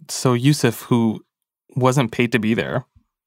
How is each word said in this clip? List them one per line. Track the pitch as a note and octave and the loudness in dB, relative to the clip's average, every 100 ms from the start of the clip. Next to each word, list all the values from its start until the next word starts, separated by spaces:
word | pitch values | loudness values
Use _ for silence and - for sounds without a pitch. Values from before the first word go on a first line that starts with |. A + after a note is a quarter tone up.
| - | -10
so | - C3 | -4 0
Yusuf, | A#2+ C3+ D3 B2 - | 2 2 2 0 -2
who | - B2 A2+ G2+ - _ _ _ _ C3 | -2 0 0 -2 -10 _ _ _ _ 0
wasn't | B2+ C3+ A#2 | 2 2 0
paid | - A#2 | 0 0
to | A#2+ | 0
be | G#2+ | 0
there, | A2 C#2 B2 - _ _ _ | -2 -2 -6 -8 _ _ _